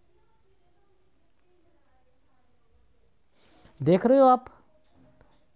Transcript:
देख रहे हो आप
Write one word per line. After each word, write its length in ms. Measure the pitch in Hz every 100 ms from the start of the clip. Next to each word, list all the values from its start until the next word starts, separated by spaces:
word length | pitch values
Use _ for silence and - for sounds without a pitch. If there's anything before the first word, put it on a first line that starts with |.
| _ _ 453 855 _ _ _ _ 403 403 _ _ _ _ 359 359 339 339 _ 381 494 _ _ _ _ _ _ _ _ _ _ _ _ _ _ _ - -
देख 220 | 139 185 240
रहे 140 | 269
हो 80 | 262
आप 180 | 254 - - _ _ _ _ _ _ _ _ _